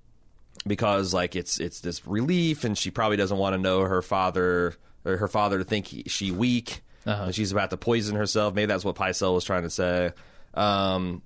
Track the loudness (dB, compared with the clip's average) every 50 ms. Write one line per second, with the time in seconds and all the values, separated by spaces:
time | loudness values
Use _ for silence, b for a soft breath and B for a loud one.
0 | -20 -20 -20 -20 -20 -20 -20 -20 -20 -18 -18 -10 -4 -4 -2 0 2 2 2 2
1 | 2 0 0 0 0 0 -2 -4 -4 -4 -4 -4 -4 -6 -6 -8 -8 -8 -8 -8
2 | -6 -4 -2 0 2 2 2 2 2 2 0 0 -2 -2 -2 -2 -4 -4 -2 0
3 | 0 2 2 2 2 2 2 2 2 2 2 2 2 2 4 4 4 2 2 0
4 | 0 0 0 2 2 2 2 2 2 4 4 2 2 0 -2 b b b b b
5 | -4 -2 0 0 0 0 2 2 2 2 0 0 -2 -2 -2 -2 -2 -6 -10 -12
6 | -8 -6 -6 -4 -2 -2 0 2 2 2 2 2 -2 -4 -10 -12 b b b b
7 | -6 -4 -4 -2 -4 -4 -2 -2 -2 0 0 0 -2 -2 -4 -2 0 0 2 2
8 | 0 0 -2 -2 -2 0 2 2 0 2 2 0 0 0 0 0 -2 -4 -2 -2
9 | -2 -2 0 0 2 2 2 2 2 0 -2 -2 -2 -2 -2 0 0 2 2 2
10 | 0 0 B B B B B B B B -2 0 2 2 2 2 2 2 0 0
11 | -2 -4 -6 -8 -10